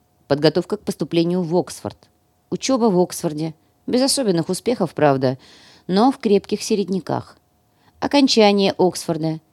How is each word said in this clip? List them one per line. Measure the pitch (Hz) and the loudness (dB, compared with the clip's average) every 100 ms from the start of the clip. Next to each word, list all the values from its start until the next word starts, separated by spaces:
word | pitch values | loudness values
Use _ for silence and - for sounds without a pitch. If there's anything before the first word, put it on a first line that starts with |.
| _ _ _ | _ _ _
подготовка | 143 156 180 175 175 | 2 2 2 -2 -6
к | |
поступлению | - - 165 170 170 180 | -8 -8 -2 0 0 -2
в | 170 175 | 0 -2
Оксфорд, | - - 104 - _ _ _ _ _ | -2 -8 -12 -12 _ _ _ _ _
учёба | 180 - 262 233 | -8 -2 0 2
в | 180 | 2
Оксфорде, | 175 - 175 151 160 156 _ _ - | 0 -2 -6 -4 -8 -10 _ _ -4
без | 247 | 0
особенных | 262 269 233 170 160 | 0 0 0 0 -2
успехов, | 185 - 247 180 | -4 -4 -2 -4
правда, | - 151 135 131 131 - - - - - | 2 2 4 0 -2 -10 -20 -20 -20 -2
но | 185 247 | 2 2
в | 254 | 2
крепких | 220 202 - 208 | 0 0 0 -8
середняках. | - 185 180 190 - 131 - - _ _ _ _ _ _ | -2 -2 -2 -4 -4 -8 -8 -20 _ _ _ _ _ _
Окончание | - 285 269 - 208 202 196 - | 0 2 4 4 4 4 0 2
Оксфорда | 185 175 - 160 160 160 - | 0 0 -6 -4 -4 -6 -12